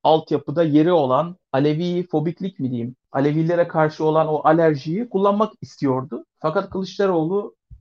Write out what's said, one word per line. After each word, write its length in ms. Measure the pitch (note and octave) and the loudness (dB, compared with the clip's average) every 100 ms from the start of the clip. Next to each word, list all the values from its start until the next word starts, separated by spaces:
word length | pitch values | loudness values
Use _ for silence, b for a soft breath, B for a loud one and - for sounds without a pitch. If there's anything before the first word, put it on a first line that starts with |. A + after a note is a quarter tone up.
altyapıda 600 | C#3 D#3 D#3 D3+ - D3 | 0 0 0 -4 -4 -2
yeri 280 | E3 D3 D#3+ | 2 4 4
olan 440 | F3 C3 C3 E3+ F3+ - | 2 2 0 0 -6 -6
Alevi 560 | C3+ D3 D#3 F3 F3 F3+ | 0 0 0 -2 -4 -2
fobiklik 520 | D#3 D#3 E3 F#3+ - | -2 -4 -6 -10 -6
mi 120 | B2+ | -6
diyeyim, 240 | B2 A#2+ B2 _ | -4 -8 -10 _
Alevilere 560 | C3+ C#3+ D3+ E3 F3 E3+ | -2 0 0 0 0 0
karşı 380 | E3 D#3 D#3 D#3 | 2 0 0 0
olan 220 | D#3 D#3 | 2 0
o 140 | D3+ | 0
alerjiyi 680 | C#3+ D#3+ E3 C#3+ D#3 F3+ A#3+ | 2 4 4 2 -4 -6 -4
kullanmak 440 | F#3+ G3+ G3+ G#3+ - | 0 0 0 -2 -4
istiyordu. 640 | - - C#3+ C3 C3+ B3 - _ | -18 -6 -2 -2 -4 -12 -14 _
Fakat 300 | D#3+ G3 G3 | -4 -2 -4
Kılıçdaroğlu 840 | F#3+ F#3+ - G3 E3+ D#3 G3+ A3+ _ _ - | -6 -8 -2 0 0 0 -4 -6 _ _ -20